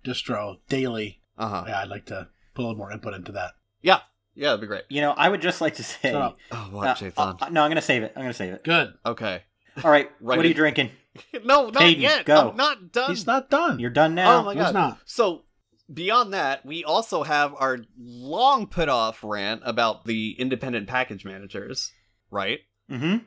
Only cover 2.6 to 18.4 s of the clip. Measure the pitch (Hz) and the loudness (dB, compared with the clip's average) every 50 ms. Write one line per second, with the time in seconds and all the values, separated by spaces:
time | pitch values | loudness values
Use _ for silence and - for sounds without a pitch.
2.6 | 123 117 110 104 98 98 104 110 - 104 101 92 90 - 98 98 90 - - _ | -6 -6 -6 -8 -10 -12 -12 -12 -10 -12 -12 -12 -14 -12 -10 -8 -10 -10 -12 _
3.6 | _ _ _ _ - 170 185 - - _ _ _ _ _ _ - 139 147 127 104 | _ _ _ _ 2 2 2 2 2 _ _ _ _ _ _ -4 -2 -2 -2 -2
4.6 | 110 101 104 92 - _ 135 143 147 147 143 - 143 175 202 185 156 180 170 - | -4 -8 -8 -10 -8 _ -4 0 0 0 2 2 2 2 2 0 -2 -4 -2 -2
5.6 | 170 151 - - 123 - - - - 131 117 143 135 117 - _ _ _ 117 113 | -4 -4 -4 -4 -10 -10 -10 -4 -4 -2 -2 0 -2 -4 -6 _ _ _ -14 -12
6.6 | 107 98 95 101 101 131 127 - 104 95 - - 147 95 92 90 - 143 170 160 | -12 -12 -8 -2 0 0 0 0 -4 -8 -2 -2 -2 -2 -2 -6 -6 -2 2 2
7.6 | 151 151 160 156 - - 143 123 110 110 - - 135 127 117 - 101 92 92 101 | 2 4 2 0 0 2 0 0 0 -4 -6 -8 -8 -8 -6 -6 -6 -8 -8 -8
8.6 | _ 160 170 170 147 - - _ _ 113 117 - 117 107 92 87 _ _ _ _ | _ 0 2 2 2 0 -6 _ _ -6 -6 -4 -4 -6 -6 -6 _ _ _ _
9.6 | _ _ _ - - 165 147 147 139 - - _ - 117 127 143 165 165 165 135 | _ _ _ 0 4 6 6 6 6 2 -8 _ -2 0 2 4 4 4 4 4
10.6 | 156 151 139 151 135 113 - _ _ _ _ - - _ - 247 208 240 269 294 | 2 2 4 2 0 0 -4 _ _ _ _ -20 -20 _ -14 -10 2 4 6 6
11.6 | 269 220 220 269 294 - 165 139 139 277 302 277 185 - 147 311 269 113 196 226 | 6 4 4 6 6 6 6 6 4 2 2 2 4 6 8 8 8 6 2 0
12.6 | 269 302 285 220 185 170 _ 233 254 269 285 240 190 233 240 269 254 _ - 285 | 0 0 0 -2 -8 -6 _ -2 -2 -2 -2 -4 -2 0 0 0 0 _ 0 0
13.6 | 339 339 170 120 117 120 120 139 156 160 160 175 185 208 247 247 - - - - | 2 0 -2 -2 -4 -2 4 4 4 4 4 4 6 6 6 6 4 0 -2 0
14.6 | - 170 202 196 165 135 110 - _ - - - 226 196 170 - _ _ _ _ | 0 0 2 2 0 0 -2 -8 _ -16 0 0 0 0 0 -4 _ _ _ _
15.6 | _ _ _ _ _ _ 143 135 170 185 220 240 240 202 196 190 156 135 135 135 | _ _ _ _ _ _ -12 -6 -2 2 2 2 2 2 -2 -2 0 0 -2 -2
16.6 | _ 131 151 170 147 151 160 196 226 - - 170 143 156 151 147 147 143 143 139 | _ -12 -12 -10 -4 0 0 0 0 0 -2 -4 -2 0 2 2 2 0 0 -2
17.6 | 135 135 127 123 117 _ _ 127 120 123 120 120 123 135 156 196 | -2 -2 -2 -4 -8 _ _ -20 -20 -20 -18 -16 -12 -8 -2 2